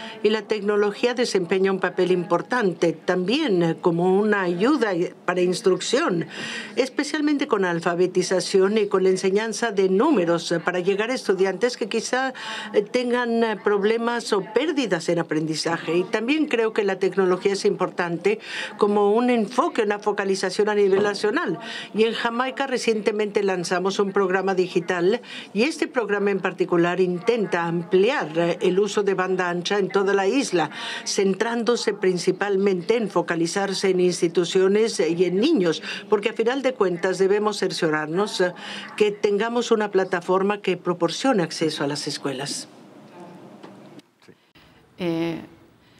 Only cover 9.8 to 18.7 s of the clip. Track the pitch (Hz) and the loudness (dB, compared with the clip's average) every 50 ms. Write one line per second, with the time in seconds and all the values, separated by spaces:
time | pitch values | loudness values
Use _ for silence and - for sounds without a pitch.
9.8 | 190 185 190 196 254 330 302 202 170 165 170 170 170 - 175 170 - 185 175 180 | 2 4 4 4 4 4 2 2 2 2 0 0 0 -2 -4 -2 -2 -2 -2 0
10.8 | 175 190 196 196 220 233 220 202 - - 196 175 190 190 185 175 233 247 247 - | 0 0 0 0 0 -2 -4 -2 0 0 2 2 2 0 0 0 0 -2 0 -2
11.8 | 240 196 - 226 220 - - 254 262 269 262 - - - 214 - - 208 - 214 | -4 -4 -2 -4 -2 -2 -2 -2 -2 -2 -6 -8 -10 -10 -10 -10 -8 -2 0 0
12.8 | 202 208 - 247 247 247 240 247 247 233 226 233 233 226 214 - - 208 208 202 | 0 0 0 -2 0 0 0 0 0 0 2 2 2 0 0 0 0 2 2 4
13.8 | 190 214 226 233 226 240 240 233 233 - 226 196 180 - - 226 294 330 302 285 | 2 2 2 2 0 -2 -2 -2 -2 0 0 0 0 0 0 0 0 0 0 0
14.8 | 254 190 180 165 - - 170 170 165 - 156 156 160 151 156 151 - - 165 160 | 0 0 0 -2 0 0 0 0 0 -2 -2 -2 -2 -2 -2 -4 -4 -2 -4 -4
15.8 | - 160 160 175 185 185 - 220 220 240 294 320 294 - 240 226 226 220 220 226 | -2 -2 -2 -2 0 0 -2 -2 0 0 0 0 0 0 0 0 0 0 0 0
16.8 | 208 196 190 185 196 185 170 196 190 180 185 180 - 196 196 196 - 208 185 165 | 0 0 0 0 -2 0 2 2 2 2 2 2 0 0 0 0 0 0 0 0
17.8 | 190 165 - - 180 170 170 156 - 196 220 220 - - - - - - | -2 -2 -2 -4 -4 -2 -2 0 0 0 0 -2 -4 -10 -10 -10 -10 -10